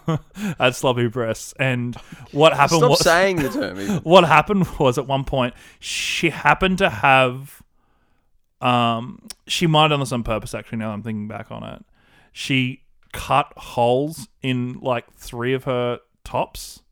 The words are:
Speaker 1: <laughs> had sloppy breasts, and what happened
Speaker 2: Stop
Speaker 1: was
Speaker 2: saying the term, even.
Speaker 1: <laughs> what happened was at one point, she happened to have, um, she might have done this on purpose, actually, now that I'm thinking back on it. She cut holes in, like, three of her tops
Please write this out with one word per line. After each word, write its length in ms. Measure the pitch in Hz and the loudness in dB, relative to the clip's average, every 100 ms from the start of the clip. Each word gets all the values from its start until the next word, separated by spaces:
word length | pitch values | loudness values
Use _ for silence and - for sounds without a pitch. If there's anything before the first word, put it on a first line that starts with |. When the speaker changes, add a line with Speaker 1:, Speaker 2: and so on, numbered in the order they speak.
| - | -4
Speaker 1:
<laughs> 120 | 156 - 190 208 - | -6 -6 -8 -8 0
had 160 | 127 123 | 0 2
sloppy 320 | 139 123 120 | 0 0 0
breasts, 460 | 123 113 110 - - | -2 -4 -6 -8 -6
and 360 | 131 123 120 113 - - - | -4 -2 -4 -8 -16 -20 -8
what 220 | 143 160 | 4 4
happened 260 | 135 143 165 | 6 4 4
Speaker 2:
Stop 100 | 160 | 4
Speaker 1:
was 100 | - | 4
Speaker 2:
saying 380 | 180 165 196 175 | 4 4 4 2
the 120 | 135 | -2
term, 300 | 277 180 185 | -2 -6 -4
even. 180 | 202 185 | -4 -4
Speaker 1:
<laughs> 60 | |
what 200 | 156 185 | 6 6
happened 440 | 165 156 156 196 170 - | 8 4 4 2 0 2
was 180 | 139 131 | 0 0
at 80 | 131 | -2
one 180 | 135 | -4
point, 300 | 135 135 123 - - - | -2 -2 -2 -6 -20 -18
she 520 | - - - - 165 | -10 -6 -4 -2 -2
happened 480 | - 147 151 190 185 | 0 2 2 2 2
to 100 | 190 | 0
have, 720 | 107 139 131 127 127 139 - _ _ _ _ _ _ _ _ _ _ | 2 4 4 4 -2 -12 -20 _ _ _ _ _ _ _ _ _ _
um, 680 | 123 123 117 113 120 - - - - | 0 2 0 -2 -6 -14 -20 -20 -10
she 220 | - 170 | -2 2
might 160 | 156 | 4
have 80 | 156 | 4
done 80 | 143 | 2
this 120 | 135 | -2
on 120 | 123 | -4
purpose, 300 | 117 110 - 110 | -4 -6 -6 -10
actually, 240 | - 113 | -10 -8
now 80 | 110 | -6
that 60 | 104 | -8
I'm 80 | |
thinking 240 | 113 107 107 | -8 -8 -8
back 240 | 107 - | -12 -12
on 120 | 113 | -14
it. 220 | 110 - - _ _ _ _ | -14 -16 -20 _ _ _ _
She 500 | - - 131 127 - _ _ _ | -12 -2 0 0 -6 _ _ _
cut 400 | - - 135 - - | -12 0 0 0 -6
holes 720 | - - 120 123 151 156 214 _ | -8 0 2 2 0 -6 -16 _
in, 380 | 131 127 123 127 | -4 -2 -4 -6
like, 320 | 131 120 - | -4 -4 -6
three 400 | _ - 123 123 | _ -14 -6 -2
of 120 | 131 135 | -2 -2
her 340 | 123 123 120 _ _ | -2 -2 -6 _ _
tops 580 | - - 175 - - - _ | -8 -6 -6 -8 -18 -20 _